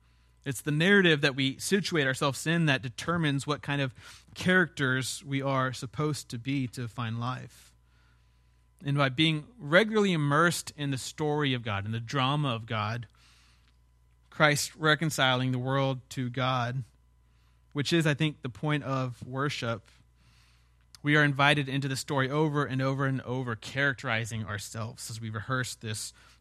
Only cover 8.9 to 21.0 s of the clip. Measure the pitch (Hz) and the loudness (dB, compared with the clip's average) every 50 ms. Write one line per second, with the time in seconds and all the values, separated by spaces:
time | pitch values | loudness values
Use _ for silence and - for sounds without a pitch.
8.9 | 139 143 143 135 127 139 160 160 156 151 151 - - - 170 143 160 185 226 214 | 2 2 2 2 4 4 4 4 2 0 -4 -8 -16 -14 -2 4 4 6 6 6
9.9 | 220 214 208 196 175 156 147 143 143 151 170 175 160 - - - - - 147 143 | 4 2 2 4 2 2 2 4 4 4 4 4 2 0 -6 -10 -10 -6 -4 -4
10.9 | 135 123 - - - - 156 151 147 151 147 139 131 123 113 113 101 98 98 107 | -4 -4 -6 -8 -6 -4 -2 -2 0 0 0 0 -2 -2 -2 -4 -4 -4 -4 -4
11.9 | 113 117 117 110 - 143 127 131 143 151 147 135 117 113 113 113 117 110 107 107 | -6 -6 -6 -4 -2 0 0 2 0 0 0 -2 -2 -4 -6 -6 -4 -4 -2 -4
12.9 | 113 120 113 - _ _ _ _ _ _ _ _ _ _ _ _ _ _ _ _ | -4 -6 -8 -12 _ _ _ _ _ _ _ _ _ _ _ _ _ _ _ _
13.9 | _ _ _ _ _ _ _ _ - - 165 151 143 139 - - - - 156 156 | _ _ _ _ _ _ _ _ 0 2 4 4 4 2 0 -4 -6 0 2 2
14.9 | 151 147 165 160 - - 139 131 127 127 127 131 127 127 123 131 135 139 139 135 | 2 2 2 -2 0 2 2 4 4 2 2 0 -2 -2 -2 0 0 2 2 0
15.9 | 135 127 - _ - 147 127 123 120 127 127 127 131 127 120 120 123 135 117 - | 0 -4 -8 _ -6 -6 -6 -4 -2 -2 0 0 0 0 -2 -2 -4 -6 -8 -10
16.9 | _ _ _ _ _ _ _ _ _ _ _ _ _ _ _ _ - 147 139 - | _ _ _ _ _ _ _ _ _ _ _ _ _ _ _ _ -6 -4 0 2
17.9 | 175 170 156 156 143 - 160 156 147 - - 131 117 - - 151 151 147 - 131 | 2 4 4 4 2 2 0 -2 -2 -4 -10 -12 -8 -6 -2 -2 -2 -2 -2 -2
18.9 | 135 131 131 127 120 - - 131 127 131 139 143 131 - 131 117 117 110 - - | -2 -2 -2 -4 -6 -10 -12 -8 -6 -4 -4 -2 -4 -4 -4 -4 -4 -4 -8 -14
19.9 | _ _ _ _ _ _ _ _ _ _ _ _ _ _ _ _ _ _ _ _ | _ _ _ _ _ _ _ _ _ _ _ _ _ _ _ _ _ _ _ _
20.9 | - - | -20 -6